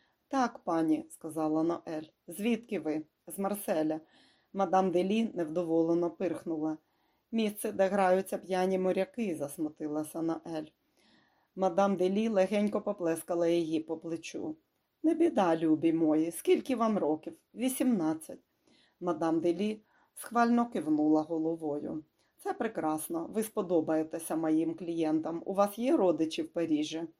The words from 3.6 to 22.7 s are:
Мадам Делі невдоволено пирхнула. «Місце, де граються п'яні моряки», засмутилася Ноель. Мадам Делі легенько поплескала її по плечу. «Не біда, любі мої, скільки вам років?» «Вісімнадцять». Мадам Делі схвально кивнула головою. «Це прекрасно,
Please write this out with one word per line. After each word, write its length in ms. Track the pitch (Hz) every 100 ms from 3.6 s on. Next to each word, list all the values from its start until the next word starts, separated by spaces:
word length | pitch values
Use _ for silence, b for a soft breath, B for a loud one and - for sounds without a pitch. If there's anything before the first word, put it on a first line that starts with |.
| - 170 156 156 b b b b b
Мадам 380 | 190 190 185 190
Делі 400 | 175 190 220 226
невдоволено 760 | 165 156 160 170 165 165 170 170
пирхнула. 680 | 165 185 156 180 156 156 156 _ _ _ _ _
«Місце, 400 | 226 214 208 220
де 160 | 208 190
граються 500 | 202 185 185 190 185
п'яні 420 | 170 185 185 190
моряки», 560 | 185 180 190 - 214 147
засмутилася 840 | 143 - 151 - 151 151 156 170
Ноель. 440 | 165 165 170 160 156 _ b b b b b b b -
Мадам 400 | 190 175 196 185
Делі 340 | 185 196 226
легенько 520 | 202 190 208 208 214
поплескала 680 | 208 202 170 165 - 175 170
її 320 | 170 160 160
по 180 | 160 160
плечу. 580 | 165 160 - - - - _ _ _ _
«Не 100 | 311
біда, 440 | 330 339 247 180 165
любі 360 | 165 151 165
мої, 380 | 165 160 156 165
скільки 440 | - - 370 - 240
вам 220 | 226 202
років?» 400 | 156 156 - - _ 202
«Вісімнадцять». 840 | 254 262 254 214 156 160 - 175 _ _ b b b b
Мадам 400 | 175 160 165 160
Делі 420 | 170 170 214 214 b b b -
схвально 540 | - 233 233 233 240
кивнула 520 | 214 156 151 151 156
головою. 840 | 156 165 160 165 156 147 151 156 - _ _ _
«Це 160 | 403
прекрасно, 760 | 392 226